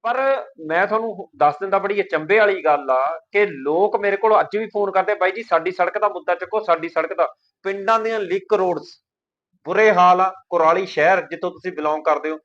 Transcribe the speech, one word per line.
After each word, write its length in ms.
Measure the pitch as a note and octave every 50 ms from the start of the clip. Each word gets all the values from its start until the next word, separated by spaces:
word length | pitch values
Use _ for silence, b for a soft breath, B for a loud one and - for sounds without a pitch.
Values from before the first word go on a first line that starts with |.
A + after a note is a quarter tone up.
| -
ਪਰ 380 | A3+ B3 - F3 C4+ C4+ C4 - - _ - D#3+
ਮੈਂ 200 | D3+ D#3+ E3+ G3
ਤੁਹਾਨੂੰ 280 | G3 G#3 A3 A3+ A3+ G3+
ਹੁ-, 140 | F3+ A#3+ _ _
ਦੱਸ 180 | C#3+ D3+ D3 C#3+ -
ਦਿੰਦਾ, 180 | F#3+ G3 G3 G3
ਬੜੀ 240 | F#3+ G3+ G3+ G3+ F#3+
ਅਚੰਭੇ 360 | - - D#3 D#3 D#3 G3 A3
ਵਾਲੀ 260 | G#3+ G3+ G3 F#3 C#3+
ਗੱਲ 260 | D#3 D3 C#3+ C#3 C3+
ਆ 300 | C3 B2+ C3 D3 E3 D#3+ _ _ _
ਕਿ 140 | G3+ G#3
ਲੋਕ 500 | G3+ E3 C3+ C3 C#3+ D3+ E3+ G3 G#3 G#3
ਮੇਰੇ 200 | G3+ G3+ G3+ G3
ਕੋਲ 240 | G3+ - A3 G#3+ F#3
ਅੱਜ 160 | - - -
ਵੀ 100 | G#3 A3+
ਫੋਨ 240 | A3 _ G#3 G3+ G3
ਕਰਦੇ, 240 | F#3 F#3+ F#3 G3+ G#3
"ਬਾਈ 180 | - F3+ F#3+ F#3+
ਜੀ, 100 | G#3+ A3+
ਸਾਡੀ 280 | - F3 E3 D#3+ F3+
ਸੜਕ 280 | F3 - F3+ F#3 - G#3
ਦਾ 100 | F#3 G3+
ਮੁੱਦਾ 260 | G#3 F3+ D#3 - F3
ਚੱਕੋ, 260 | F3 F#3 F3 - D#4+ -
ਸਾਡੀ 240 | - E3+ E3 D#3 E3+
ਸੜਕ 260 | D#3+ E3 D#3 - -
ਦਾ।" 200 | - E3 C#3 - _ _ _ _ _ _
ਪਿੰਡਾਂ 380 | F#3+ G3 G3+ G3 G#3 A3+ A3+
ਦੀਆਂ 200 | A3 A3+ A3+ A3
ਲਿੰਕ 340 | G3+ F3 F3 G3 F#3+ _ G#3+
ਰੋਡਸ, 480 | G3 F#3+ F3+ F3 D3+ - - - _ _ _ _ _ _ _ _ _ _ _ _ _ _
ਬੁਰੇ 280 | D3 F3+ G3+ - - -
ਹਾਲ 280 | F3 F3+ F3+ F3+ F3+
ਆ। 140 | F#3 F#3+ F#3 - _ _
ਕੁਰਾਲੀ 360 | F3 F3 D#3+ D#3+ E3+ F#3 F#3+
ਸ਼ਹਿਰ, 340 | F3+ - D#3 D3 E3 F#3+ F#3
ਜਿੱਥੋਂ 300 | D#3 C#3 D#3+ D#3+ - F3+
ਤੁਸੀਂ 220 | F3+ - _ F#3 -
ਬਿਲੋਂਗ 320 | D3+ D3+ D3+ D3+ D#3 D#3
ਕਰਦੇ 260 | D#3+ D3+ C#3+ C#3 D#3
ਹੋ 80 | D#3 D#3 _